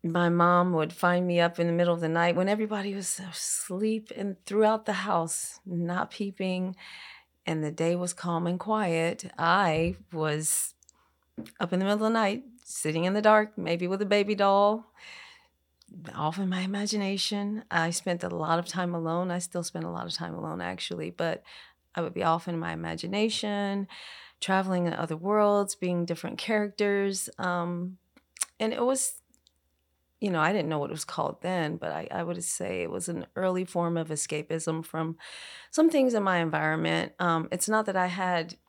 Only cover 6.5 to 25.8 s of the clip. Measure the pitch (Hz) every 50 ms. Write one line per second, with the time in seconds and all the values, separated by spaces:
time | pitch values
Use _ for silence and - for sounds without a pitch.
6.5 | 185 185 185 185 185 - - - - - - - - - _ _ _ _ _ -
7.5 | 160 160 151 151 156 - 165 170 175 175 180 175 - - - 175 175 165 175 175
8.5 | 175 180 - 214 220 214 208 180 165 165 165 170 180 - - 185 - - 160 165
9.5 | 175 196 202 175 156 156 165 175 185 - - _ - 160 156 156 151 151 156 156
10.5 | - - - - - _ _ - _ _ _ _ _ _ _ _ _ - - -
11.5 | - _ - 175 190 180 190 196 208 208 214 220 226 226 220 196 202 254 262 -
12.5 | - - _ - - - - 156 156 165 170 185 196 214 214 214 214 214 214 214
13.5 | - - 180 160 170 170 180 175 190 196 208 190 208 208 202 202 214 196 202 196
14.5 | 196 196 202 208 214 220 226 _ _ - - - - - - - - - _ _
15.5 | _ _ _ _ _ _ _ - - 180 156 - - - 147 156 165 190 196 185
16.5 | 185 185 185 190 196 202 202 208 214 208 202 190 196 196 - - 214 202 202 202
17.5 | 214 214 - _ - 170 165 170 170 - - 190 180 175 175 180 175 170 160 156
18.5 | 165 170 175 175 - 180 180 175 175 170 165 160 165 175 180 185 175 180 175 -
19.5 | - 180 170 - - 165 165 170 170 170 180 175 160 - 170 - 160 175 160 160
20.5 | 156 180 175 - 185 180 - - 175 175 156 170 180 - 170 165 160 - _ -
21.5 | - - - - _ _ _ _ _ - 170 156 175 - 185 165 165 170 - 185
22.5 | 175 165 165 170 165 160 165 165 165 165 - 175 185 202 214 226 214 - - 208
23.5 | 208 202 202 196 196 202 196 - - - - - - - - - _ _ - -
24.5 | 190 190 190 190 185 180 175 170 160 - 160 160 160 160 170 196 208 214 208 208
25.5 | 202 202 202 196 - _